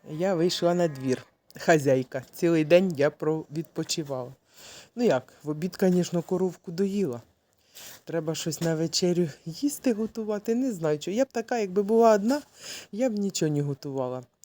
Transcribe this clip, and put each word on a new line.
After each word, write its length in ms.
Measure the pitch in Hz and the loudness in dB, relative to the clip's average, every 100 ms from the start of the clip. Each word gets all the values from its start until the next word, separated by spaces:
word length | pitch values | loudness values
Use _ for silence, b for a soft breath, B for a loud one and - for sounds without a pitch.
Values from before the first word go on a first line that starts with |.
| - | -12
Я 240 | 151 185 175 | -4 0 2
вийшла 380 | 175 - 170 | 2 2 0
на 140 | 175 175 | 2 0
двір. 360 | 135 131 127 - _ _ - | 0 -2 -2 -4 _ _ -4
Хазяйка. 640 | - 160 139 131 127 131 - | 4 4 6 2 0 -10 -12
Цілий 320 | - 170 165 151 | -2 2 2 6
день 280 | 175 190 143 | 6 6 2
я 120 | 147 | 0
про-, 360 | - 156 160 - | 0 -4 -4 -6
відпочивала. 800 | 147 156 - 156 - 143 131 123 135 _ B B B B 233 | -10 -8 -8 -6 -6 -6 -8 -8 -14 _ B B B B 0
Ну 80 | |
як, 300 | 233 147 - - | 2 2 0 -12
в 60 | 143 | -8
обід, 280 | 151 180 - | -6 -6 0
звісно, 420 | 190 180 170 175 | 2 2 0 -4
коровку 500 | - 180 185 165 - | -2 -2 -2 -6 -12
доїла. 500 | 170 196 202 175 120 - _ _ _ B B B B | -4 -2 0 -2 -4 -12 _ _ _ B B B B
Треба 320 | - 160 156 156 | -6 -4 -4 -6
щось 260 | 170 151 | -6 -2
на 140 | 165 160 | -2 0
вечерю 520 | 165 - 180 175 170 - - | -2 0 0 2 0 -4 -14
їсти 480 | 160 285 - 262 | -4 -4 -2 -2
готувати, 600 | 208 220 - 214 208 208 233 | -2 -4 -6 -6 -4 -2 -2
не 160 | 269 | -2
знаю, 300 | 190 156 151 | -2 0 0
що. 100 | 170 | -2
Я 140 | 208 269 | 0 0
б 20 | |
така, 280 | 233 226 240 | -2 -4 -2
якби 240 | 202 180 | 0 0
була 300 | 202 226 226 | 2 6 8
одна, 280 | 214 214 294 - B B B B | 6 2 -2 -4 B B B B
я 180 | 202 262 | -2 -2
б 40 | |
нічого 380 | 208 196 - 156 | 0 -4 0 0
не 100 | 147 | 0
готувала. 600 | 143 139 143 135 127 127 123 _ | -2 -4 -6 -4 -4 -6 -12 _